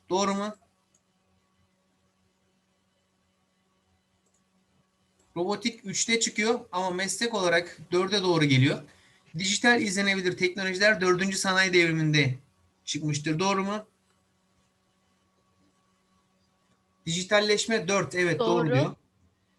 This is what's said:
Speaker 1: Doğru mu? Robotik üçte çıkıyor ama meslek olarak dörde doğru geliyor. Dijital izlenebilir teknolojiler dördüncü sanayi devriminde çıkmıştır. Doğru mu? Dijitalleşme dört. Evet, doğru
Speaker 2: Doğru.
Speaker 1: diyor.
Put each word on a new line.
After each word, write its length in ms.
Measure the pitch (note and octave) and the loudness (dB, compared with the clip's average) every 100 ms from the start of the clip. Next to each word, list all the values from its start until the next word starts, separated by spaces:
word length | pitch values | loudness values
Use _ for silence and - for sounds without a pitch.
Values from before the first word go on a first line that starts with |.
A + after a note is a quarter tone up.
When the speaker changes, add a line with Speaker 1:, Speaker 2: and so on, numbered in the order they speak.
| - | -4
Speaker 1:
Doğru 240 | F#3 G3+ G3 | -2 0 -2
mu? 200 | G#3 - _ _ _ _ _ _ _ _ _ _ _ _ _ _ _ _ _ _ _ _ _ _ _ _ _ _ _ _ _ _ _ _ _ _ _ _ _ _ _ _ _ _ _ _ _ _ _ E3+ | -6 -10 _ _ _ _ _ _ _ _ _ _ _ _ _ _ _ _ _ _ _ _ _ _ _ _ _ _ _ _ _ _ _ _ _ _ _ _ _ _ _ _ _ _ _ _ _ _ _ -4
Robotik 500 | F#3 G3+ A3+ - G3 | -4 -2 -6 -6 -8
üçte 340 | - - A3+ | -6 -2 -2
çıkıyor 400 | A3+ - A3 A#3+ - | -2 -2 -2 -2 -4
ama 180 | F3+ F#3 | -6 -4
meslek 440 | F3+ F#3+ - A#3 | -4 -6 -4 -4
olarak 440 | G#3+ F3+ E3+ F3 - - | -2 0 0 -2 -10 -4
dörde 300 | F3 F#3+ G#3 | -2 0 0
doğru 240 | F#3 E3 D3 | 2 2 4
geliyor. 360 | C3 C#3 - - - _ _ _ D#3+ | 4 4 0 -8 -20 _ _ _ -8
Dijital 440 | F#3+ G#3 A#3+ A#3+ | -4 0 2 2
izlenebilir 560 | G#3+ F#3+ G3 F#3+ F#3 F3+ | 0 0 0 0 0 0
teknolojiler 640 | F3+ G3 F#3+ F#3 G#3 G3 | -2 -2 -4 2 2 4
dördüncü 360 | F#3 F3 G3 F#3+ | 2 2 0 -2
sanayi 360 | G3 F#3 F#3+ | 0 2 4
devriminde 600 | F3+ E3 D#3+ D#3 D3+ C3 B2+ _ _ _ _ - | 4 2 2 2 2 2 -2 _ _ _ _ -10
çıkmıştır. 540 | D3 D3+ D3 E3 D#3 | -6 -4 -4 -4 -2
Doğru 240 | F#3+ G3 | 0 0
mu? 220 | G3 G#3 - _ _ _ _ _ _ _ _ _ _ _ _ _ _ _ _ _ _ _ _ _ _ _ _ _ _ _ _ _ _ _ - | -2 -6 -10 _ _ _ _ _ _ _ _ _ _ _ _ _ _ _ _ _ _ _ _ _ _ _ _ _ _ _ _ _ _ _ -6
Dijitalleşme 840 | E3+ F#3 G#3 G#3 G#3 - A3 E3+ | -6 0 2 2 0 0 -2 0
dört. 280 | G3 F#3 F3 | 0 0 -2
Evet, 240 | F3 D#3 | 0 0
doğru 280 | A3+ - D#3+ | 0 2 2
Speaker 2:
Doğru. 80 | C3 | 2
Speaker 1:
diyor. 200 | D3+ - _ _ _ _ _ | 0 -4 _ _ _ _ _